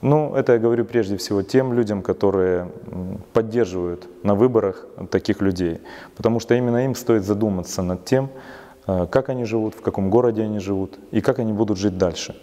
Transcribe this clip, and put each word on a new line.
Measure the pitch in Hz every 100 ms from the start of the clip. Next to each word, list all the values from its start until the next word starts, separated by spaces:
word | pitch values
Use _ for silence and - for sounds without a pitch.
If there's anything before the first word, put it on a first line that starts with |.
Ну, | 139 151 151
это | - 135
я | 120
говорю | 117 117
прежде | 117 117 101 101
всего | - 101
тем | 95 131 131
людям, | 120 110 101
которые, | 90 92 101 98 92 90 90 - -
м, | 87 90 98 -
поддерживают | - 110 113 104 92 87 87 - -
на | 104
выборах | 101 123 117 101 92 - - 92
таких | 98 - 101
людей, | 98 90 87 80 - - - -
потому | 117 113
что | -
именно | 120 123 117
им | 131
стоит | 120 - 113
задуматься | 95 101 107 95 87 -
над | 90 90
тем, | - 131 135 - - - - - -
э, | 92 87
как | 131 131
они | 127
живут, | 117 113 110
в | -
каком | - - 98
городе | 110 123 110
они | 110 107
живут | 95 98 95 - -
и | 110
как | - 131
они | 113
будут | 104 107 98
жить | 101 90
дальше. | 90 80 - -